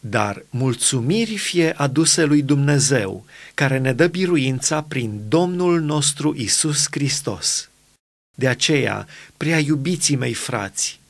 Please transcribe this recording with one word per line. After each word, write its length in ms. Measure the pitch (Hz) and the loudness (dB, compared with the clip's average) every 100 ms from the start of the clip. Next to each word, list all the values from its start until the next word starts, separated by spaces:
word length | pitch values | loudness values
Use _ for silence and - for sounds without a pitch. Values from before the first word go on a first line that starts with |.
Dar 420 | 110 107 104 101 - | -2 0 0 -4 -8
mulțumiri 840 | 120 131 120 - 131 117 208 226 208 | -2 -2 0 0 0 0 0 0 -4
fie 360 | - 175 160 - | -2 2 0 2
aduse 480 | 143 143 160 - | 0 2 2 2
lui 180 | 151 147 | 4 2
Dumnezeu, 840 | 143 143 139 143 139 135 98 101 - - - | 2 2 4 4 4 0 0 -8 -14 -20 -12
care 240 | - 139 135 | -2 0 2
ne 140 | 131 | 0
dă 140 | 123 170 | 4 2
biruința 760 | 170 185 170 131 131 - 151 | 2 2 2 2 0 -2 -2
prin 380 | 151 143 117 104 107 | -4 -6 -4 -6 0
Domnul 520 | 156 180 180 180 170 | 2 2 2 2 2
nostru 540 | 151 151 143 143 151 - | 2 0 0 0 -2 -2
Isus 500 | 104 - 156 147 - | -2 0 0 0 -2
Hristos. 800 | 143 139 - - 92 - - - _ _ _ _ _ _ - | -2 -2 -2 -6 -4 -4 -4 -8 _ _ _ _ _ _ -4
De 120 | 127 | -2
aceea, 580 | 127 - 151 120 104 101 - - _ | 0 0 0 0 -4 -8 -18 -20 _
prea 220 | 147 160 | -2 0
iubiții 580 | 147 151 135 175 - 135 | 0 0 -2 -2 0 0
mei 180 | 123 | -2
frați 680 | 117 - 120 98 - - - | -4 -4 -4 -6 -6 -8 -8